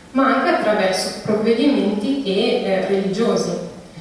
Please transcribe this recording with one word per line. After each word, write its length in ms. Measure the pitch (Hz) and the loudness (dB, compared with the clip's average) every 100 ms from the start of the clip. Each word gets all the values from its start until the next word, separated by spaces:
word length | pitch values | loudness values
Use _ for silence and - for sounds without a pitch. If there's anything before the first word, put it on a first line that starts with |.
| - | -6
ma 240 | 254 277 262 | 0 2 2
anche 200 | 339 330 | 2 0
attraverso 640 | 214 202 190 185 - - | 2 2 2 0 -4 -6
provvedimenti 960 | - 208 220 233 285 214 196 - 277 277 | -2 0 2 2 4 2 2 0 -2 -2
che, 400 | 196 190 240 196 | 0 0 0 0
eh, 220 | 190 190 190 | 0 -2 0
religiosi. 840 | 196 196 214 233 - 175 165 - - - - | 0 0 0 0 0 -2 -4 -8 -14 -20 -20